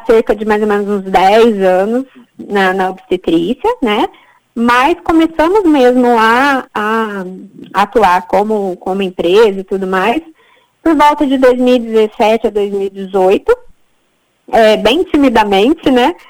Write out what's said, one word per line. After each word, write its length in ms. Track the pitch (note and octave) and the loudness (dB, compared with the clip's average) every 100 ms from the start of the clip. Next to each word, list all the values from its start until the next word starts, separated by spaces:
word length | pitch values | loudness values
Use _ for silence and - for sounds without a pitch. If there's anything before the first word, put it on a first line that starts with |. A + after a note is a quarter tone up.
| - | 2
cerca 280 | A3+ A#3+ | 0 0
de 120 | G#3 G#3+ | -4 -2
mais 160 | G#3 | -2
ou 60 | G#3+ | -2
menos 180 | G#3 G3+ | -2 -4
uns 240 | G#3 F#3+ | -6 -2
dez 500 | F#3+ F#3+ A3 A#3 G3+ | 0 2 4 4 2
anos 440 | F#3 F#3 G3+ B3 C4+ B3+ _ - | 0 0 0 -4 -6 -16 _ -18
na, 340 | - G3+ F#3+ | -6 -2 -2
na 160 | F#3+ F#3 | -2 -4
obstetrícia, 800 | F#3 - F3+ - E3 E3+ B3+ G#4+ B4 | -6 -6 -6 -2 -2 -2 -4 -4 -2
né? 260 | A3+ G#3 G4 - _ _ _ - | -2 -2 -4 -8 _ _ _ -4
Mas 400 | A#3+ B3 C4+ F4 | 0 2 0 -2
começamos 600 | - E4 D#4+ - D#4+ G#4+ | -2 0 0 0 0 2
mesmo 540 | F4+ D4 B3 B3+ B3 A#3 | 2 2 2 2 2 2
a, 480 | A3+ A#3+ C#4+ C4 - | 2 2 0 -2 -6
a 520 | G#3+ G#3 A3+ A3 G3+ F#3 F#3 G3+ - - | -6 -4 -4 -4 -8 -12 -14 -20 -20 -8
atuar 520 | F#3+ G3+ A#3+ F#3+ F3+ F#3+ | -4 -2 2 2 0 -2
como, 500 | F#3+ G#3+ G#3+ G3 F3+ | -2 -2 -2 -4 -6
como 240 | - F#3+ | -6 -4
empresa 580 | F#3+ F#3 E3+ G3 A3+ G3 | -6 -4 0 4 2 0
e 60 | F#3 | -6
tudo 200 | F#3+ F#3+ | -6 -4
mais 360 | F#3+ G3+ D#4 E4 _ _ _ _ _ | -2 -2 -4 -8 _ _ _ _ _
por 140 | E4 D4+ | -2 2
volta 320 | D4 D4+ D4 | 2 2 0
de 100 | C4+ | 2
dois 220 | B3+ B3 | 2 2
mil 160 | B3 B3 | 2 0
e 40 | |
dezessete 680 | A3+ A3 G#3+ - G#3+ A3+ A3+ | 0 -2 -2 0 0 0 -2
a 20 | |
dois 220 | G#3 G3+ | -4 -4
mil 120 | G3 | -4
e 60 | G3 | -6
dezoito, 640 | G3 F#3+ G3 F#3 - - B4 - - _ _ _ _ _ _ - | -8 -6 0 2 2 0 -4 -4 -20 _ _ _ _ _ _ -4
é, 280 | A3+ A3 G#3 | 2 2 2
bem 260 | G#3 D4 | 0 0
timidamente, 880 | F4+ D#4 C#4 A3+ G#3 F#3+ A#3 D#4+ - | -2 0 2 2 0 2 0 0 0
né? 240 | B3+ B3+ F4 | 2 0 -2